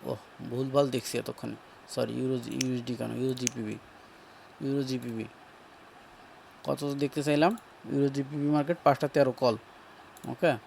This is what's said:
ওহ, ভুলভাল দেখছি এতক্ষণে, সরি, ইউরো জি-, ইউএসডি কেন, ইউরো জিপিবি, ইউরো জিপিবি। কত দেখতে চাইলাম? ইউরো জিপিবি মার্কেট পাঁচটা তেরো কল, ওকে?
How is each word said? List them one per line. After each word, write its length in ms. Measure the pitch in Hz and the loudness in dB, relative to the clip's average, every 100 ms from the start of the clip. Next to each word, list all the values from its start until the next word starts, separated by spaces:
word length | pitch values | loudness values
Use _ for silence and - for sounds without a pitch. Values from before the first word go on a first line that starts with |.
ওহ, 380 | 127 123 - - 123 | -6 -6 -8 -14 -8
ভুলভাল 400 | 120 135 135 143 | -4 0 4 4
দেখছি 280 | 123 - 123 | 2 -2 -6
এতক্ষণে, 360 | 113 - - 113 - - - | -6 -8 -10 -10 -14 -20 -10
সরি, 240 | - 120 | -4 -4
ইউরো 260 | 120 131 131 | -2 -2 -2
জি-, 120 | 117 | -4
ইউএসডি 440 | 123 131 123 120 | -2 0 0 -4
কেন, 260 | 120 117 117 | -6 -4 -2
ইউরো 140 | 127 | -2
জিপিবি, 440 | 127 123 - 107 107 - - - - - - - - | -2 -4 -6 -8 -8 -12 -20 -20 -20 -20 -20 -20 -8
ইউরো 220 | 139 139 | -2 -2
জিপিবি। 420 | 131 131 120 113 110 - - - - - - - - - - - - - | 0 -2 -4 -8 -8 -12 -20 -20 -20 -20 -20 -20 -20 -20 -20 -20 -20 -12
কত 200 | - 139 | -6 -4
দেখতে 380 | 143 143 143 156 | -2 -2 -2 -2
চাইলাম? 340 | 147 147 160 226 - - - | 2 4 4 4 -8 -20 -4
ইউরো 160 | 143 139 | 2 2
জিপিবি 380 | 135 139 147 143 | 2 -4 -2 2
মার্কেট 300 | 151 139 - | 2 2 2
পাঁচটা 240 | - 139 147 | 4 4 2
তেরো 240 | 151 135 | 4 4
কল, 240 | 123 127 110 - - - - - - - | 4 2 2 -4 -20 -20 -20 -20 -14 -10
ওকে? 280 | 127 170 120 | 0 2 2